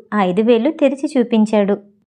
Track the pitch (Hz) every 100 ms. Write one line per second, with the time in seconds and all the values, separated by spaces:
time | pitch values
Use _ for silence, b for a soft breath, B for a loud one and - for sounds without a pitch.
0 | - 208 185 180 226 226 254 320 277 269
1 | 302 269 233 226 214 214 196 202 - _
2 | _